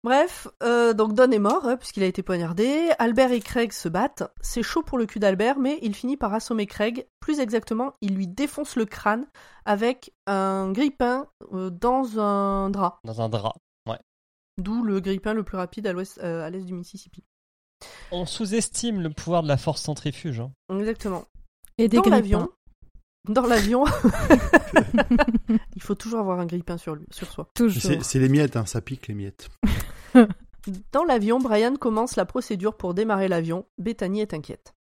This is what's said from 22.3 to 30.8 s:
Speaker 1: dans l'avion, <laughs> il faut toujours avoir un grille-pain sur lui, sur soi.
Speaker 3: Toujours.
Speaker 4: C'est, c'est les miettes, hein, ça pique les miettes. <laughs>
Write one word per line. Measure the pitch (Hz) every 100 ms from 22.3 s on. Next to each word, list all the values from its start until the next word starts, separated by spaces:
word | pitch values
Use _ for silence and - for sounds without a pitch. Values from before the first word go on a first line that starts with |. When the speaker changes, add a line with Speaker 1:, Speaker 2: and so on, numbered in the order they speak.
| 240 339 _ _ _ - - _ _ -
Speaker 1:
dans | 214 247
l'avion, | 233 202 247 294
<laughs> | - 226 - - 247 - - - 339 330 226 - 240 - 226 - 220 - 190
il |
faut | - 202
toujours | 226 226
avoir | 196 180
un | 170
grille-pain | 175 170 170
sur | - 151
lui, | 160
sur | - 175
soi. | - - -
Speaker 3:
Toujours. | 233 170
Speaker 4:
C'est, | 120 147
c'est | 113 135
les | 131
miettes, | 143 143 120
hein, | 107
ça | 117
pique | - 131 -
les |
miettes. | 104 98 - - - 208 - - - - 254
<laughs> | 214 180 - - - 190